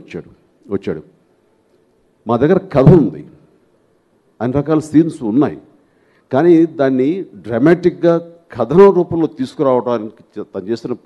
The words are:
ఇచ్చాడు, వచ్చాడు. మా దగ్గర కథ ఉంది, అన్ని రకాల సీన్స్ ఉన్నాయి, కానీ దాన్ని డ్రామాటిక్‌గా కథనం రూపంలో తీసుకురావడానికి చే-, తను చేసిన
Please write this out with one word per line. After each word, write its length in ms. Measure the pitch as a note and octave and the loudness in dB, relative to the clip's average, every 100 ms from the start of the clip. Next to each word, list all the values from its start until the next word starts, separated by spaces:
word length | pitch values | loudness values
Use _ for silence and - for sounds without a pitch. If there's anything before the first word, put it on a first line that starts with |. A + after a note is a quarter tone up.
ఇచ్చాడు, 280 | - F2+ - _ _ _ - | -8 -18 -18 _ _ _ -10
వచ్చాడు. 280 | G2 - D#2 - _ _ _ _ _ _ _ _ _ _ _ - | -10 -8 -10 -14 _ _ _ _ _ _ _ _ _ _ _ -6
మా 80 | A#2 | -2
దగ్గర 180 | D3 F#3 - C#3 | 0 0 0 2
కథ 120 | C#3+ F3+ | 6 6
ఉంది, 220 | A2 - - - _ _ _ _ _ _ _ _ _ _ | 4 -4 -20 -20 _ _ _ _ _ _ _ _ _ _
అన్ని 160 | A#2 C3 | -4 -4
రకాల 200 | C#3+ D#3 - | -2 -2 2
సీన్స్ 300 | D3 D#3+ - A#2 | 0 0 -4 -4
ఉన్నాయి, 280 | A#2 C3+ - - _ _ _ _ _ _ | 0 0 -4 -20 _ _ _ _ _ _
కానీ 200 | B2+ E3+ E3 E3 C3 | 0 4 4 2 0
దాన్ని 300 | C#3 C3 C3 F#3+ F3 G2+ G#2+ | -2 0 -2 -4 -10 -16 -8
డ్రామాటిక్‌గా 680 | A#2 D3 F3 F3 C#3 E3+ E3+ E3+ - _ - | 0 2 2 0 0 -2 -2 -4 -20 _ -8
కథనం 340 | A#2 D#3+ G3 F3+ | -2 4 6 4
రూపంలో 280 | F3 E3+ D#3 D3+ | -2 -4 -4 -4
తీసుకురావడానికి 840 | B2+ - C#3 B2+ A#2 A#2 A2 - _ | -10 -4 0 0 -2 -6 -6 -16 _
చే-, 140 | - F#2+ | -16 -12
తను 120 | G2+ F#2 | -12 -8
చేసిన 240 | A#2 C#3 A#2+ | -8 -8 -12